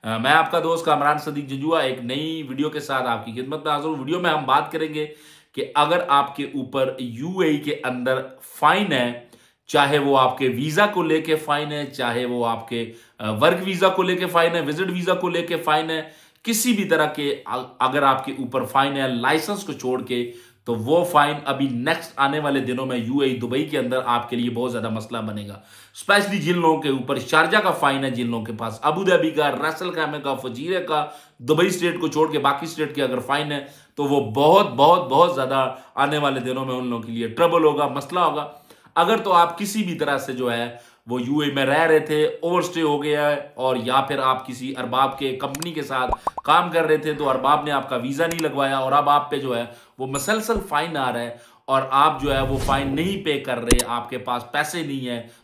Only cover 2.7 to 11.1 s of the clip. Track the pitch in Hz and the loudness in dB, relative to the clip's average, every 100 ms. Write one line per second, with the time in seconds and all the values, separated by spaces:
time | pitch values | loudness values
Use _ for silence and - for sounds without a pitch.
2.7 | 151 - 135 123 120 117 113 131 151 151 | -4 -4 -2 -2 -4 -4 -8 -8 -6 -2
3.7 | 147 156 151 131 175 180 151 131 139 - | -2 -2 -4 -4 -2 0 0 2 2 2
4.7 | 160 156 151 151 - - - _ - 120 | -4 -4 -4 -8 -10 -20 -20 _ -8 -2
5.7 | 147 147 175 - 143 135 - 139 139 123 | 2 2 2 2 2 2 -4 -8 -6 -4
6.7 | 139 131 131 123 113 160 190 165 147 143 | -2 -2 -2 -10 -8 -8 0 0 0 -2
7.7 | 147 131 123 123 131 - - - - 147 | -4 -4 -4 -2 -2 -4 -16 -20 2 4
8.7 | 185 196 135 120 123 - - _ _ _ | 4 2 0 0 -4 -14 -20 _ _ _
9.7 | 151 139 147 139 135 131 - 131 120 151 | 2 4 4 4 4 4 2 0 0 -2
10.7 | 156 208 180 160 | 2 2 2 0